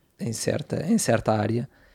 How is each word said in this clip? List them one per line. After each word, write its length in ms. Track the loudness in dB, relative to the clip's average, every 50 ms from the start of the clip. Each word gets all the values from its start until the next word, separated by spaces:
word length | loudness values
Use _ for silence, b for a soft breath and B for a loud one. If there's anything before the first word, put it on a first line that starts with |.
| _ _ _ -8
em 140 | -6 -6 -6
certa, 500 | -2 -2 -2 0 -2 -2 -4 -4 -4 0
em 120 | 2 2
certa 360 | 2 4 2 2 2 2 2 2
área, 360 | 2 2 0 0 -2 -4 b b b b b